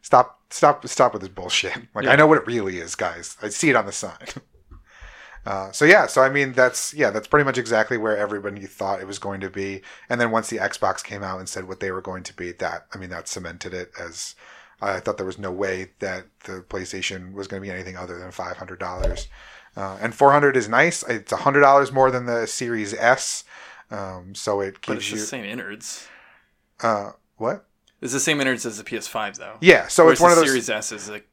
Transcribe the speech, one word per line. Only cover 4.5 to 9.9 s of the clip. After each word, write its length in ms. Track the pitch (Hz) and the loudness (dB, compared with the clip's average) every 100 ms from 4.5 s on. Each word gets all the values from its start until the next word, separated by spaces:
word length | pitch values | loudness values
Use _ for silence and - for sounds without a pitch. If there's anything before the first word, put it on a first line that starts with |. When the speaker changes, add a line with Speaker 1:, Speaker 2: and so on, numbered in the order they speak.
| _ _ - _ - - - - - - | _ _ -20 _ -20 -20 -20 -20 -14 -8
Speaker 1:
Uh, 260 | 98 95 | -6 -6
so 140 | - 151 | 2 6
yeah, 200 | 202 123 | 8 6
so 140 | - | 4
I 80 | 131 | 4
mean, 240 | 143 135 | 4 0
that's, 400 | 127 127 - - | 4 4 2 -8
yeah, 160 | 147 123 | 0 0
that's 160 | 107 - | 0 0
pretty 180 | 147 | 2
much 120 | 135 123 | 2 -2
exactly 400 | 113 113 107 120 | 0 0 0 -2
where 180 | 110 104 | -2 -2
everybody 500 | 104 104 101 98 98 | -2 -4 -8 -10 -16
thought 340 | - 98 95 | -8 -6 -4
it 60 | 95 | -8
was 120 | 101 | -10
going 220 | 101 95 | -8 -8
to 80 | 95 | -8
be. 320 | 98 98 98 - | -6 -8 -8 -16